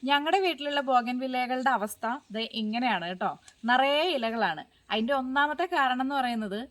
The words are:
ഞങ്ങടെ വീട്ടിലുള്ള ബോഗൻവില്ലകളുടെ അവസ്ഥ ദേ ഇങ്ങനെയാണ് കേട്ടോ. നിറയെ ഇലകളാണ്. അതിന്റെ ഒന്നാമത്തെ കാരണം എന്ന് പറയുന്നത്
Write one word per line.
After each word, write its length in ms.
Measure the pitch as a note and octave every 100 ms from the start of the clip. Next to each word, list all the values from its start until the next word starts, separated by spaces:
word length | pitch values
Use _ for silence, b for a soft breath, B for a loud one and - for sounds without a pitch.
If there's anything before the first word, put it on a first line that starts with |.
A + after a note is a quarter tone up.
| B3
ഞങ്ങടെ 300 | C#4+ D4 F#4+
വീട്ടിലുള്ള 360 | F#4 C#4+ C#4+ C#4+ C4
ബോഗൻവില്ലകളുടെ 800 | B3+ A#3 B3 C4 B3+ B3 B3+ C4 A#3+
അവസ്ഥ 280 | G#3 - A3+ B3+ _
ദേ 80 | G#3 A3+ -
ഇങ്ങനെയാണ് 460 | G#3+ A3+ B3 G3 E3+
കേട്ടോ. 200 | F#3 G3+ C3+ B B A3+
നിറയെ 320 | B3 C4+ C#4+ E4+ D4
ഇലകളാണ്. 460 | A3+ A3+ G3+ D#3 - b b
അതിന്റെ 220 | G#3+ A3+ C#4
ഒന്നാമത്തെ 460 | C4 C4+ C#4+ D4 F4 F4
കാരണം 260 | C4+ B3+
എന്ന് 120 | C4 C#4+
പറയുന്നത് 380 | B3 A#3 G#3+ G3+ C4